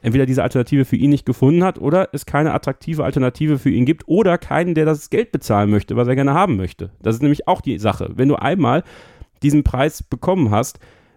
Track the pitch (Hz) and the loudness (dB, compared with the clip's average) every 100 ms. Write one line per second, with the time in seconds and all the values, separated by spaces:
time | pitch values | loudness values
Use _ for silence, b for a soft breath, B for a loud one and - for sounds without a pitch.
0 | 123 127 131 127 127 131 120 143 131 - | -2 0 0 0 0 -2 0 0 2 2
1 | 143 143 - 123 135 170 185 - 135 180 | 2 2 0 0 2 4 2 -2 0 0
2 | 190 - - 143 156 120 - - - 151 | 0 -6 -4 -2 0 -2 -6 -8 -6 -4
3 | 135 143 127 - 156 139 135 107 123 160 | -4 -2 -2 -2 -2 0 0 0 0 0
4 | - 175 208 170 - 143 175 160 156 151 | 0 2 2 0 -2 -2 0 0 0 -2
5 | - - 233 139 - 104 104 104 - 117 | -2 -4 -2 -4 -2 0 2 2 0 -2
6 | 123 131 139 151 196 104 92 - 92 - | 0 0 0 0 0 -2 -4 -8 -14 -6
7 | 110 113 143 147 - 185 - 98 107 92 | -4 0 0 0 -2 -4 -4 -4 -2 -2
8 | - 80 135 143 131 185 123 143 - B | -4 -2 0 0 0 0 0 0 -4 B
9 | B B B B 143 147 139 123 151 - | B B B B 2 2 2 0 -2 -4
10 | - 135 - 190 120 104 123 - b b | -10 -6 -2 0 2 0 -2 -8 b b
11 | b | b